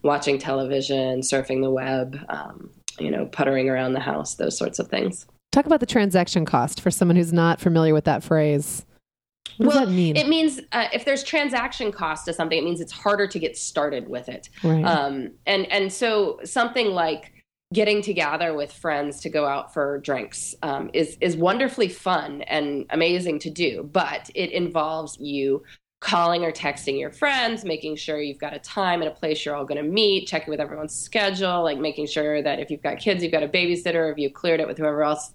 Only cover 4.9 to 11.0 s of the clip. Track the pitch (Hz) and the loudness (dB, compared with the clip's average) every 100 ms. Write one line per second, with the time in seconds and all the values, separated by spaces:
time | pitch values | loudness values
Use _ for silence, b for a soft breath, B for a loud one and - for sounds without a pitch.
4.9 | - 185 185 - _ _ 277 285 311 247 | -2 -2 -4 -12 _ _ 2 4 2 4
5.9 | 233 202 180 175 180 156 135 131 - 180 | 4 4 4 2 0 2 2 2 0 -2
6.9 | - 175 175 165 170 165 - 180 165 160 | 4 6 6 4 4 4 4 4 4 6
7.9 | 156 160 147 - 160 151 143 - - - | 4 4 0 2 4 4 2 0 -8 -12
8.9 | _ _ _ _ _ - - 262 277 220 | _ _ _ _ _ -10 2 6 6 4
9.9 | 180 165 151 277 320 311 269 - 233 220 | 4 4 4 4 4 4 0 -4 -2 0
10.9 | 233 | 0